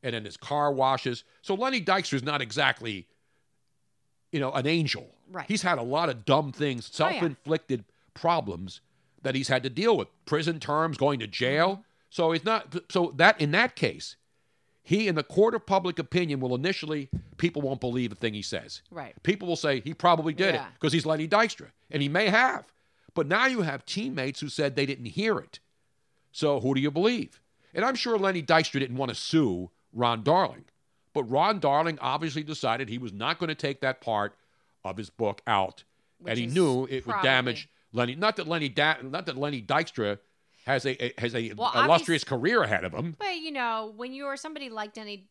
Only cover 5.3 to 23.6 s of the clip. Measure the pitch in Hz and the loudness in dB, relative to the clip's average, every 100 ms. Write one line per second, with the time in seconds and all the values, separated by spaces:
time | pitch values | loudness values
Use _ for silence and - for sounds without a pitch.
5.3 | 175 147 208 180 147 120 147 165 123 107 | -12 -4 -2 0 0 0 0 0 -2 4
6.3 | 143 143 - 143 120 - - 160 302 165 | 4 4 -2 -2 -2 -8 0 0 2 -2
7.3 | 131 143 160 - 123 - _ _ - 170 | -4 -2 -2 0 -6 -6 _ _ -4 0
8.3 | 170 104 85 92 - _ _ _ _ 131 | 0 -2 -8 -10 -14 _ _ _ _ -2
9.3 | 131 135 131 131 120 226 175 98 _ - | -2 0 0 0 0 2 2 0 _ -2
10.3 | 151 160 160 - 151 165 135 139 135 110 | 0 0 -2 0 0 0 2 0 0 -4
11.3 | - 123 147 180 196 - _ _ - 165 | -2 0 2 2 0 -10 _ _ 0 2
12.3 | 165 208 220 - 165 - 185 175 135 180 | 2 0 0 -2 -10 -2 0 0 6 6
13.3 | 214 151 175 247 - 127 82 - - _ | 6 2 2 2 0 -2 -2 -12 -16 _
14.3 | _ _ _ _ _ - 208 214 156 139 | _ _ _ _ _ -2 0 2 0 0
15.3 | 185 220 220 - 196 180 170 143 180 170 | 4 4 2 0 0 2 -4 -2 0 0
16.3 | 139 127 123 170 190 156 151 135 - - | -2 0 0 0 -2 -4 -6 -6 -8 -8
17.3 | - 170 151 139 135 123 123 120 107 117 | -2 -2 0 -4 -2 -2 -2 -2 -2 -4
18.3 | 104 - 87 - - _ 170 127 - - | -4 -6 -8 -8 -16 _ -16 -16 -4 -2
19.3 | 202 180 160 156 135 120 160 175 165 160 | -2 -2 -2 0 -2 -4 2 6 6 2
20.3 | 156 190 160 107 - 156 160 151 151 160 | 0 0 0 -6 -2 0 2 2 -2 2
21.3 | 208 226 - - _ _ 156 143 170 208 | 4 4 -2 -16 _ _ -2 0 2 4
22.3 | 220 262 - - _ _ _ - - 143 | 4 4 0 -10 _ _ _ -6 -2 2
23.3 | 196 262 247 | 2 2 2